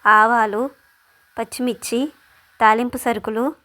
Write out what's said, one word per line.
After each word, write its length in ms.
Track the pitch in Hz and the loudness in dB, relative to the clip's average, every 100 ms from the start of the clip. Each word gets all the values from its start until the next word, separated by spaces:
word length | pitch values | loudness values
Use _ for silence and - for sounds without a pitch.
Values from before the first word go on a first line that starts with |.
| 208 | 6
ఆవాలు, 640 | 214 220 233 214 208 269 _ _ _ _ _ _ - | 4 4 2 0 -2 -6 _ _ _ _ _ _ -12
పచ్చిమిర్చి, 720 | - - 247 196 - 233 294 _ _ _ _ _ | -10 -6 -6 -6 -6 -4 -4 _ _ _ _ _
తాలింపు 360 | 220 220 247 247 | 2 2 -2 -4
సరుకులు 560 | 247 220 - 220 262 311 | -4 -4 -6 -4 -6 -6